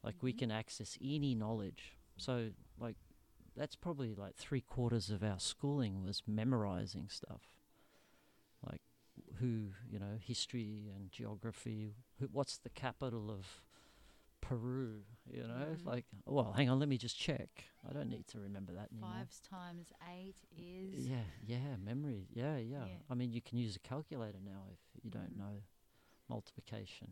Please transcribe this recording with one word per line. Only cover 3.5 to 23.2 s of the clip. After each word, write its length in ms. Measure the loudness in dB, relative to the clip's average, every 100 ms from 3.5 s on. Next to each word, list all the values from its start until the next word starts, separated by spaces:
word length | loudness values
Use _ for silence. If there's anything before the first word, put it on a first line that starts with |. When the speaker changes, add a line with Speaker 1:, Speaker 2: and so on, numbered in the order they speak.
| -4
Speaker 1:
that's 200 | -4 -2
probably, 380 | -2 0 0
like, 220 | 0 -6 -8
three 240 | 0 0
quarters 480 | 2 2 6 6 4
of 120 | 2
our 180 | 4 2
schooling 640 | 0 2 4 4 4 2
was 180 | 0 0 2
memorizing 840 | 4 6 6 6 2 0 -2 -6
stuff. 400 | -6 -8 -10 -14 -20 _ -20 -20 -20 -20 -20 -20 -20 _ _
Like, 180 | -8 -8 _ _ _ -20 -12 2
who, 300 | 4 4 0 -6 -6
you 100 | -4
know, 200 | -2 -4
history 720 | -2 0 0 0 -2 -4 -6
and 160 | -6 -8
geography, 880 | -6 -6 -2 -4 -4 -4 -2 -4 -6 -16 -4
who, 80 | 0
what's 280 | 2 0 -2
the 100 | -8
capital 600 | -2 -4 0 0 0 -2
of 320 | -4 -6 -14 -20 -20 -20 -20 -20 -20 -20 _
Peru, 580 | 0 2 2 0 0 -4 -10 -16 -8
you 120 | -6
know? 240 | -4 -2 0 0
Speaker 2:
Mm-hmm. 120 | 0
Speaker 1:
Like, 160 | 0 -2 -10 2
well, 260 | 4 6
hang 160 | 6 8
on, 80 | 8
let 100 | 8
me 100 | 4
just 200 | 2 0
check. 300 | 2 2 -2 -10 -18 -12 -6
I 40 |
don't 160 | -2 -2
need 180 | -4 -6
to 120 | -8
remember 320 | -4 -4 -4
that 160 | -6 -6
anymore. 180 | -6 -4 -6
Speaker 2:
Five 220 | -8 -12 -12
times 440 | -10 -8 -10 -12 -16 -12
eight 220 | -10 -10 -12 -16 -12
is 500 | -10 -6 -4 -2 0
Speaker 1:
Yeah, 180 | 0 -2 -6 -2
yeah, 300 | 0 0 -2
memory. 440 | -2 0 0 -2 -4
Yeah, 240 | -2 0 0
yeah. 280 | -2 -4 -6
Speaker 2:
Yeah. 100 | -8 -2
Speaker 1:
I 40 |
mean, 180 | 2